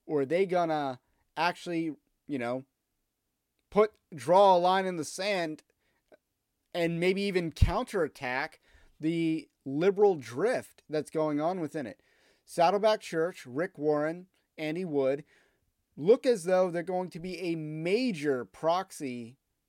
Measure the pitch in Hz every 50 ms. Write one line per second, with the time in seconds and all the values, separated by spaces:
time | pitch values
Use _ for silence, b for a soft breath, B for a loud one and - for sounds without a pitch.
0 | _ - 156 143 135 127 160 185 196 180 180 175 170 160 156 151 143 135 127 -
1 | _ _ _ _ _ _ - 151 165 175 175 - - 180 170 165 165 160 135 _
2 | _ _ _ _ _ - 143 127 117 120 127 131 135 _ _ _ _ _ _ _
3 | _ _ _ _ _ _ _ _ _ _ _ _ _ _ - 202 214 214 _ _
4 | _ _ 175 139 117 151 180 196 202 190 180 175 175 180 185 190 190 185 180 160
5 | 143 - - 180 190 208 202 180 165 156 156 - _ _ _ _ _ _ _ _
6 | _ _ - _ _ _ _ _ _ _ _ _ _ _ - 175 170 165 170 165
7 | 175 185 196 196 202 202 180 180 170 156 - - - 165 175 226 254 - - 190
8 | 156 135 _ - 139 123 127 131 151 160 - _ b b b b b b b -
9 | 151 160 170 165 165 160 160 156 - _ _ _ - 135 135 151 175 202 190 196
10 | 208 202 180 147 117 113 120 139 190 247 240 131 - - _ _ _ - 147 151
11 | - - - 160 156 151 147 147 151 175 190 185 156 143 - 156 127 101 - b
12 | b b b b b b b b b - - 170 165 175 196 202 214 214 214 214
13 | - - 170 160 160 185 - - - 127 120 147 180 190 _ 147 147 151 151 147
14 | 151 160 170 180 185 _ _ _ _ _ _ 165 156 151 160 180 190 160 147 139
15 | 135 131 139 147 - b b b b b b b b b b _ _ _ _ -
16 | 143 196 254 262 - 262 240 185 160 185 185 185 190 180 165 170 160 190 180 180
17 | 185 170 - 170 170 185 175 165 185 170 170 160 151 151 156 156 160 175 202 247
18 | 262 247 185 147 147 147 131 123 110 - _ - 160 160 175 185 185 _ - -
19 | 151 127 123 120 117 113 131 _ _ _ _ _ _